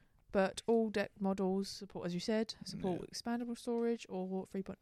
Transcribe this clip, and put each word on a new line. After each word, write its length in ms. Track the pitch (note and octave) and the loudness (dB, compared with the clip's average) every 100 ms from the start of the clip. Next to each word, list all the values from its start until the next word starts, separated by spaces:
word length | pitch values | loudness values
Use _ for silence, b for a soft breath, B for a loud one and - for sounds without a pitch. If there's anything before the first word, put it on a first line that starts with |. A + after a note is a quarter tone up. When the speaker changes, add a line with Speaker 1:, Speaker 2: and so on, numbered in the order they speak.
| _ _ - | _ _ 0
Speaker 1:
but 300 | G3+ F#3+ - - | 2 4 2 4
all 220 | A#3 A3 | 4 4
deck 180 | G3+ - - | 2 -2 0
models 480 | F#3+ G3 F#3+ F#3+ G3 | 0 2 2 2 -2
support, 380 | - G3 - E3+ | -6 -10 -6 -2
as 80 | |
you 60 | F3 | -2
said, 340 | - G#3+ A3+ - | 2 2 0 -4
support 380 | - - F#3+ F3+ | -10 -4 -2 -2
Speaker 2:
Yeah. 60 | - | -4
Speaker 1:
expandable 500 | - A#3 A#3+ A#3+ A#3 | -8 -4 -4 -4 -6
storage 480 | - A#3 A#3 A#3 - | -2 0 2 0 -4
or 380 | F#3+ F#3 F#3+ - | -6 -2 -4 -4
three 100 | G3 | -6
point 160 | F#3+ - | -6 -8